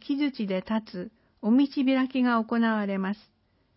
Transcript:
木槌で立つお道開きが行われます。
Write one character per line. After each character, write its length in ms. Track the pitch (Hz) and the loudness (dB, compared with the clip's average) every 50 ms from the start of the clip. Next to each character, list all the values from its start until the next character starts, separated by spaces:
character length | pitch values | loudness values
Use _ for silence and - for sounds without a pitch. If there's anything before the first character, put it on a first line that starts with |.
木 180 | - - 285 277 | -6 -4 -2 0
槌 280 | 294 285 254 - 220 | 0 -2 -2 -2 -4
で 180 | 196 190 185 185 - | -4 -4 -4 -4 -2
立 420 | 220 220 220 - - 185 180 226 | -4 -4 -4 -6 -10 -12 -12 -12
つ 20 | - _ _ _ _ _ | -14 _ _ _ _ _
お 100 | - 208 | 0 2
道 160 | 233 262 285 277 - 294 269 | 4 4 4 2 0 0 0
開 240 | 262 269 262 262 254 | 2 2 2 0 0
き 140 | - 262 247 | 0 0 2
が 200 | 247 240 226 226 | 2 2 2 0
行 140 | 226 240 | 0 0
わ 280 | 233 233 226 220 214 208 | 0 2 2 0 0 -2
れ 140 | 196 196 190 | -2 -2 -2
ま 160 | 190 190 208 | -2 -4 -4
す。 60 | - - _ _ _ _ _ _ _ _ _ _ | -6 -10 _ _ _ _ _ _ _ _ _ _